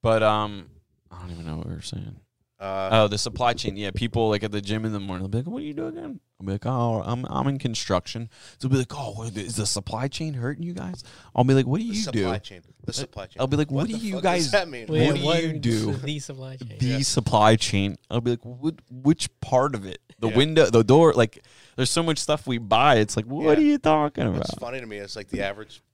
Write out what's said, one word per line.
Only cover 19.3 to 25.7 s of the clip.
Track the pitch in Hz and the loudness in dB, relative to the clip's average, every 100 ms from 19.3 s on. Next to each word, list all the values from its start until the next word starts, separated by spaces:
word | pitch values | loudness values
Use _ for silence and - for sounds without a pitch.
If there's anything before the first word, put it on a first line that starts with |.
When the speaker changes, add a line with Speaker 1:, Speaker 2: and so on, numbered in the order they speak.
| _ | _
Speaker 1:
part | - 131 143 120 | 0 2 2 -2
of | 95 | -8
it? | - _ _ | -14 _ _
The | 113 | 0
Speaker 2:
Yeah. | 107 | 2
Speaker 1:
window, | 151 160 143 | 4 6 6
the | 113 | 6
door? | 110 139 165 | 8 8 8
Like, | 123 113 - _ - - - | 6 2 0 _ -20 -18 -4
there's | 127 | 0
so | - | 0
much | 165 151 | 0 -2
stuff | - 147 - | -2 -2 -2
we | 120 | -4
buy. | 107 110 143 123 | 2 4 6 6
It's | 107 - | 4 0
like, | 107 | -4
what | 139 311 302 | -2 4 6
Speaker 2:
Yeah. | |
Speaker 1:
are | 302 | 6
you | 294 | 4
talking | 311 156 302 - 113 | 4 2 2 -2 -2
Speaker 2:
What's | 90 - | -2 -4
Speaker 1:
about?" | - | -6
Speaker 2:
funny | 120 131 | -8 -8
to | 117 | -10
me | 104 | -12
is, | 101 | -10
like, | 110 95 | -12 -8
the | 107 | -6
average | 98 101 107 | -6 -6 -14